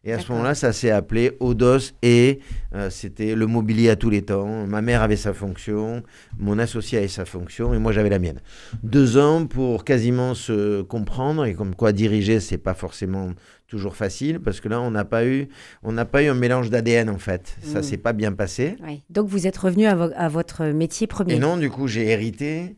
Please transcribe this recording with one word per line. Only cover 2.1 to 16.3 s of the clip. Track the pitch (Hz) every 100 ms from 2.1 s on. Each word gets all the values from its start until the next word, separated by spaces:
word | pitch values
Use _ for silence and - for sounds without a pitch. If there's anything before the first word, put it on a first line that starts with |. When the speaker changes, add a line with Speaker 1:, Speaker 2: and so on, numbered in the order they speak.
| 120 123 139 - - - 98
Speaker 1:
euh, | 98
c'était | 90 95 98 107
le | 110 110
mobilier | 117 107 110 117
à | 107
tous | 120
les | 104
temps. | 101 98 101 110
Ma | 101 104
mère | 117 120
avait | 110 104
sa | 104
fonction, | 98 98 92 - 104 110 117 - - - 110
mon | 101 104
associé | 117 117 98 113
avait | 98
sa | 95
fonction | 90 92 90 - 117
et | 110
moi | 110
j'avais | 107 104
la | 98
mienne. | 87 64 - - - 110
Deux | 110 139 131 123
ans | 147 160 160
pour | 127 127 113
quasiment | - 131 117 123 127
se | 123 - 107 104 101
comprendre | 95 117 101 123 135 156
et | 127
comme | 90 101
quoi | 92 113
diriger, | 101 110 107 101 110
c'est | - 92
pas | 95
forcément | 92 92 - 95 95 92 90 _ _ _
toujours | 107 95 -
facile | 101 - 143 165
parce | 127 95
que | 110
là, | 117
on | 123
n'a | 107
pas | 101 117 120
eu, | 135 139 - - -
on | 110
n'a | 113
pas | 113 143
eu |
un | 147